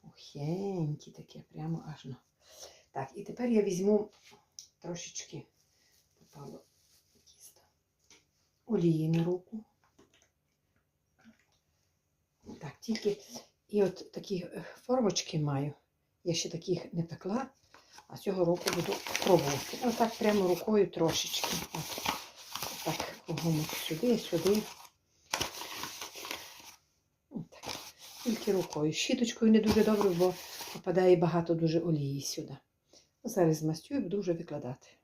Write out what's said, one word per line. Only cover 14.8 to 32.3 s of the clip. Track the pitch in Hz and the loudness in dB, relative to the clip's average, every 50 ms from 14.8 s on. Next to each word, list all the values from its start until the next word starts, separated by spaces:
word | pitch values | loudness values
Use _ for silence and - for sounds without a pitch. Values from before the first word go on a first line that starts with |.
| _ | _
формочки | - 247 262 247 196 156 - - - - 160 | 0 0 2 4 4 4 2 0 0 0 0
маю. | 151 147 143 135 143 147 143 _ _ _ _ _ _ _ _ _ _ | 0 2 0 0 0 -2 -6 _ _ _ _ _ _ _ _ _ _
Я | 180 165 | -2 -2
ще | 165 - 180 | 0 -2 -4
таких | - 165 - - 180 - - - - | -6 -8 -2 -2 -2 -2 -2 -6 -4
не | 170 165 | -4 -4
пекла, | - 151 - - 185 202 247 262 254 _ _ _ _ _ - - _ - - - _ | -4 -6 -8 -6 -4 -2 -2 -4 -6 _ _ _ _ _ -20 -20 _ -20 -20 -20 _
а | - | -18
цього | - - - 190 190 180 | -8 -4 -2 2 2 4
року | 170 170 175 - - - | 4 4 2 0 -2 -2
буду | 175 165 - - - - - - - - | -2 -2 -2 -4 -4 -6 -4 -4 -2 4
пробувати. | - 185 160 143 143 143 135 - - - - - | 6 6 6 6 4 -2 -2 -4 -6 -8 -2 -2
Отак | 247 226 - 240 220 - - | -2 2 2 0 0 0 0
прямо | - 214 208 208 190 175 | 2 2 4 4 4 4
рукою | 180 170 - - 214 208 196 170 | 2 2 2 2 4 4 4 2
трошечки. | - 175 165 160 - - - - - - - - - 165 - - - | 2 0 0 2 2 0 -2 -2 -2 -4 -2 -2 -2 -4 -4 -6 -8
От. | 165 151 - - - - - - - - - - - - - - - - - - - - | -8 -8 -6 -8 -4 -4 -4 -4 -4 -8 -14 -18 -20 -18 -14 -12 -10 -8 -8 -8 -8 -6
Так, | 165 156 - - - - - - | -6 -4 -4 -6 -8 -10 -14 -10
кругом | - 170 143 151 170 160 151 156 - - - - - | -8 -6 -4 0 0 0 0 -2 -4 -6 -8 -6 -6
сюди, | 160 156 - 247 233 - | -6 -2 2 2 2 2
сюди. | - - - 165 165 185 208 214 214 - - - - - _ _ _ _ _ _ _ _ - - - - - - - - - - - - - - - - - - - - - - - - - - - - - _ _ _ _ _ _ _ _ _ _ _ | 0 -2 -2 0 2 4 2 2 0 -4 -14 -18 -20 -20 _ _ _ _ _ _ _ _ -4 -4 -4 -6 -6 -10 -14 -12 -10 -10 -10 -10 -10 -12 -14 -14 -14 -14 -12 -10 -12 -12 -12 -18 -20 -20 -20 -20 -20 _ _ _ _ _ _ _ _ _ _ _
Отак. | 294 214 - - - - - - - - - - - _ - - - - - | -14 -14 -14 -14 -18 -16 -12 -10 -10 -10 -12 -16 -20 _ -20 -20 -18 -8 -4
Тільки | 247 214 - - - 196 | -4 -4 -2 0 0 0
рукою. | 185 175 - - 156 151 156 156 | 0 0 -2 -2 -2 -2 0 0
Щіточкою | - - - 254 - 247 226 - - 233 220 220 | -2 -2 -2 0 0 0 -2 0 2 6 8 8
не | 220 | 8
дуже | 202 214 202 220 214 | 8 6 6 6 6
добре, | 214 220 202 208 196 | 4 4 4 4 2
бо | 175 170 180 185 175 - - - - - - - - | 4 4 4 2 2 -2 -10 -14 -12 -12 -12 -12 -12
попадає | - - - 175 185 185 185 180 | -8 -4 0 2 6 8 8 8
багато | 170 175 165 165 170 165 165 170 | 8 6 4 4 2 2 2 2
дуже | 160 165 160 156 165 | 2 4 4 2 2
олії | 165 175 160 147 143 139 139 143 - | 2 2 0 0 0 -2 -4 -4 -6
сюди. | - | -6